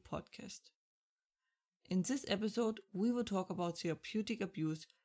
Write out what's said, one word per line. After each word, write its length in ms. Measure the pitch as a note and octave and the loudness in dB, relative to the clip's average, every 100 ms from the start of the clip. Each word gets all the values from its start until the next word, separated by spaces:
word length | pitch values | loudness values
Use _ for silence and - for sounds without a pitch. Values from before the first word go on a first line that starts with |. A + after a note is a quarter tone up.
| - | -4
podcast. 500 | D3+ - - - - - _ _ _ _ _ _ _ _ _ _ _ - | -6 -6 -12 -12 -12 -16 _ _ _ _ _ _ _ _ _ _ _ 0
In 140 | F#3 | 2
this 240 | E3+ C4+ - | 4 0 0
episode, 520 | G3 G#3+ A3+ A3+ A3 - | 0 2 2 0 0 -6
we 180 | F#3 A#3 | 0 2
will 120 | A#3+ | 2
talk 280 | A#3 G3 F#3+ | 2 0 0
about 260 | F3+ F3 E3 | 0 0 0
therapeutic 640 | E3+ D3+ - G#3+ G#3 A3+ | -2 -2 -2 -2 0 -2
abuse 460 | F#3 D3+ D#3 D#3 - _ | -2 0 0 -2 -6 _